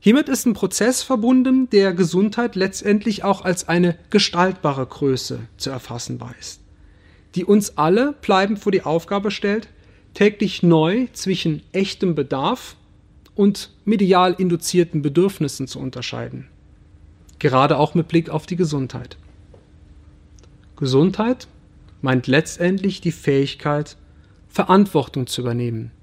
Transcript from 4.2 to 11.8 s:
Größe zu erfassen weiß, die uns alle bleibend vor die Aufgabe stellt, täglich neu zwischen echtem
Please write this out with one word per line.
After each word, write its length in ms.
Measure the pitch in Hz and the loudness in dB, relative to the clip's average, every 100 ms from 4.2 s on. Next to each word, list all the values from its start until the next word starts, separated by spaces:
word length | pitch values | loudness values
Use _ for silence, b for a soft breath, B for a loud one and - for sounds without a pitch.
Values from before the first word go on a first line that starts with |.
| 202 175 185 185 151 135 | 0 0 0 0 -2 -2
Größe 560 | 127 - 143 127 - 123 113 - | -6 -4 -2 -2 -4 -12 -14 -10
zu 140 | - | -10
erfassen 500 | 131 - 120 - 123 | -10 -10 -12 -10 -12
weiß, 400 | 117 - - - _ b b b b b b | -12 -16 -18 -20 _ b b b b b b
die 100 | - | -8
uns 340 | 180 208 202 - | 2 2 2 0
alle 340 | 151 196 277 285 | 2 2 0 -4
bleibend 380 | - 190 196 208 | 0 2 2 -2
vor 140 | - | 0
die 100 | 190 | -2
Aufgabe 480 | 143 160 - 202 208 | 0 -4 -2 -4 -4
stellt, 380 | 202 202 208 - b b b b | -4 -4 -4 -6 b b b b
täglich 500 | - 202 208 202 - | 2 2 2 -4 0
neu 440 | 175 165 156 214 254 | 4 4 4 0 -4
zwischen 480 | - - 180 170 151 - | -6 -4 -2 -2 -4 -6
echtem 420 | 185 | -4